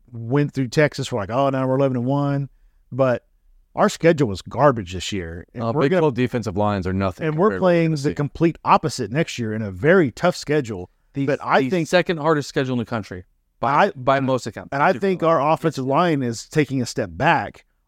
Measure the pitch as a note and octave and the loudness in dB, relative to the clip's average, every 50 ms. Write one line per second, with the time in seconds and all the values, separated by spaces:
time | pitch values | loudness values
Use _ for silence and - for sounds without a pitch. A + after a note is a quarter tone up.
0 | - _ A#2+ A2+ A2+ A2+ C3 D3 D3 C#3 - C3+ C3+ A#2 - D#3 D3+ C#3+ - - | -16 _ -14 -12 -6 -2 0 0 0 0 -2 -4 -4 -2 2 2 2 2 2 -2
1 | C3 - C3 A2+ G2 F2+ A2+ C3 C#3 C#3 C3+ C3 C3 C3 C3 C3+ C#3 C3+ B2+ B2 | -6 -4 -4 -6 -4 -2 0 0 0 2 0 0 0 0 2 2 2 2 0 0
2 | A#2+ B2+ C#3 C#3+ C#3+ C#3+ C#3+ C#3 C#3+ C3 _ _ _ _ _ _ _ _ B2 B2+ | -2 0 0 0 0 0 0 -2 -4 -6 _ _ _ _ _ _ _ _ -2 0
3 | C3+ B2+ A#2+ - - _ _ _ _ _ _ _ _ _ - - F3 G#3 - - | 2 2 2 0 -4 _ _ _ _ _ _ _ _ _ -2 0 2 2 2 2
4 | D#3+ E3 F3 D3+ D3 G#2+ F#2+ F2+ - G#2 G2 G#2+ C#3 D3 C3 A2+ F#2+ E2+ F#2+ F2+ | 4 4 4 4 2 0 -2 -4 -10 -8 0 2 4 4 4 2 -2 -8 -8 -8
5 | - - G#2+ F#2+ E2+ E2 E2 F2+ - - - B2 A#2 A2+ A#2 D3 C#3 C#3+ F#3 F3+ | -8 -6 -6 -6 -6 -8 -10 -12 -14 -14 -10 -6 -4 -2 0 2 2 2 4 4
6 | D#3+ D3+ A#2+ A#2+ B2 A#2+ - B2 G2 A2 F2 G2+ G#2 G#2 G#2 G2 E2+ F#2 F#2 F#2+ | 2 2 2 2 0 0 0 -2 -4 -4 -2 0 0 0 0 0 -2 -2 -2 0
7 | G2+ F#2+ - - E3 D#3 D3+ D#3 F#3 G3 G3 F#3 F#3 F3+ F3 E3+ E3 D#3+ D#3+ C#3+ | -2 -2 -2 -4 -4 -4 0 0 0 0 0 2 2 2 4 4 2 2 0 -2
8 | C#3 D3 - - D3 C3+ - - D#3+ E3+ - - - C3 E3+ G3+ - C#3+ - - | -2 -2 -2 -2 -4 -6 -2 0 0 0 0 0 0 2 2 2 2 0 -6 -6
9 | B2+ F#2+ A2+ D3+ E3 - - - A#2 G#2+ G#2+ A2 A2+ G2+ F#2 F2+ G#2+ D3+ F3+ G3 | -6 -2 -2 -2 -2 -2 -4 -6 -6 -6 -6 -6 -6 -8 -6 0 2 4 6 6
10 | E3 B2 - - - F3+ E3 - - C#3 D3 D#3 C3 G#2+ G#2+ F2+ F2+ - _ _ | 4 2 0 0 0 0 0 -2 -4 -2 -2 -2 -2 -4 -6 -10 -10 -12 _ _
11 | _ _ - C#3 C#3 C3+ C#3 - - C3 D#3 G3+ C4+ B3+ F#3+ F3 D#3+ - - F3+ | _ _ -6 -4 -2 -2 -2 -2 0 2 2 2 2 2 0 -2 0 2 2 2
12 | E3 - F3+ D#3 C#3+ D#3+ D#3+ D3 C3+ - - D3+ C3+ B2+ B2+ B2 A2 - A#2+ A2+ | 2 0 -2 -2 0 0 0 0 -2 -4 -4 -4 -2 -2 -2 -4 -4 -4 -6 -6
13 | G2 - G2+ F#2 - _ _ _ _ _ _ - A#2 B2 C#3 D#3 F#3+ G3+ - C3+ | -6 -8 -12 -16 -16 _ _ _ _ _ _ -4 -2 0 2 2 2 2 0 -2
14 | B2 C3+ C3+ C#3 C3 C3 C3 B2 - A#2+ - G#2 F2+ - - C#3 D3 F3+ F#3+ A#2 | 0 0 2 2 2 0 -2 -2 -2 -6 -10 -12 -10 -8 -2 0 2 2 2 2
15 | G3+ G3 F#3 D#3+ E3 D#3+ E3 - C#3 D3+ D#3+ - - E3 C#3+ C#3 C3 C3 C3+ D#3 | 0 -2 -2 0 2 2 2 2 2 2 0 0 0 -2 -2 -2 -2 0 2 2
16 | F3+ F3 D#3 C#3 C3 A#2+ A#2 G#2 - - - D#3 D3 - C3+ C3+ A#2+ - - C#3 | 2 2 2 0 0 -2 -4 -6 -10 -4 0 0 0 0 0 -4 -4 -4 -4 -6
17 | A2+ F2+ E2 E2+ C3+ E3 D#3+ B2+ G#2 F2+ - - _ _ _ _ _ | -6 -6 -4 0 2 2 2 2 0 -4 -10 -16 _ _ _ _ _